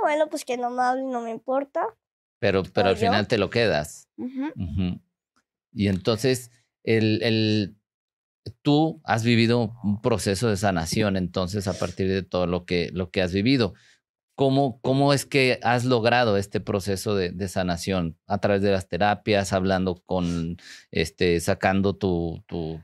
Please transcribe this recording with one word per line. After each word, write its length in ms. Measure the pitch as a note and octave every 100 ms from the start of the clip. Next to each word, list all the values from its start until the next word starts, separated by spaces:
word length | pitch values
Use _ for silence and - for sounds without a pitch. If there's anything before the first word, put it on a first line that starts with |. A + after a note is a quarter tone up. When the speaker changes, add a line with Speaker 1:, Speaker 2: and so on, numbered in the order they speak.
Speaker 1:
bueno, 260 | F#4 D4+ D#4
pues 160 | D#4 -
que 120 | B3
no 140 | A#3+
me 100 | B3
hable, 220 | B3 B3+
no 180 | C4 A#3+
me 80 | A#3
importa. 560 | A3 - C4+ C#4 E4 G#4+ - _ _ _ -
Speaker 2:
Pero, 240 | G#2 F#2+
pero 240 | F#2 - F#2+
Speaker 1:
O 20 |
Speaker 2:
al 60 | F#2
Speaker 1:
yo. 60 |
Speaker 2:
final 260 | G#2 G#2 G2+
te 100 | A2+
lo 140 | F#2
quedas. 580 | A#2+ A2 D2+ D#2 - _ -
Speaker 1:
Ujú. 280 | B3 C4 C#4+ -
Speaker 2:
Ujú. 440 | E2+ E2+ F2+ - _ _ _ _ _ _ _
Y 160 | G#2 G2+
entonces, 640 | F#2 A#2 G#2+ C3 B2 - _ _ _
el, 400 | - A2+ A2 A2
el, 520 | A#2 A2 G#2+ G#2+ F#2+ - _ _ _ _ _ _ - -
tú 400 | D3 D3 D#3+ - -
has 180 | A2
vivido 500 | A#2 A#2 A2+ A#2+ G#2+ -
un 180 | G2+ G#2
proceso 480 | B2+ G2+ G#2+ F#2+ A#2+
de 80 | F#2+
sanación, 600 | G#2 E2+ D#2+ A2+ G#2+ F#2+
entonces, 500 | F2 F#2+ F2+ G#2 F#2+
a 60 |
partir 340 | F2+ F2 - F#2+
de 120 | F#2+
todo 240 | F#2 F2+ F2
lo 200 | F2 F2
que, 240 | F2+ E2
lo 160 | F2+ F2
que 120 | G2+
has 120 | F2+
vivido. 400 | F#2+ A2+ C#3 G2 - _ _ _ _ _ -
¿Cómo, 460 | C3+ C3+ C#3 -
cómo 320 | B2+ C3+ C#3
es 140 | C#3 -
que 320 | C#3 B2+ A#2+
has 240 | A2 B2 B2
logrado 520 | B2 A2+ B2 A#2 G2
este 220 | G2 G#2
proceso 560 | F2+ G2+ G#2 F#2+ A2 G2+
de, 140 | F2
de 160 | F2 F#2+
sanación? 680 | G2 F#2 E2+ - F#2+ E2 - -
¿A 140 | G2+
través 240 | G#2 G2+
de 80 | G2+
las 160 | F#2+ -
terapias, 680 | E2+ G#2 G#2 - G2+ F#2+
hablando 480 | G2 F#2+ F#2 F#2 E2+ -
con, 500 | F#2 F2 E2+ E2 F2 - - -
este, 500 | F2+ D#2+ - F2+ E2+
sacando 560 | F2+ F#2+ G2+ G2 G2 F2+
tu, 480 | G2 E2+ E2+ F2 -
tu, 340 | F2 D#2+ D#2+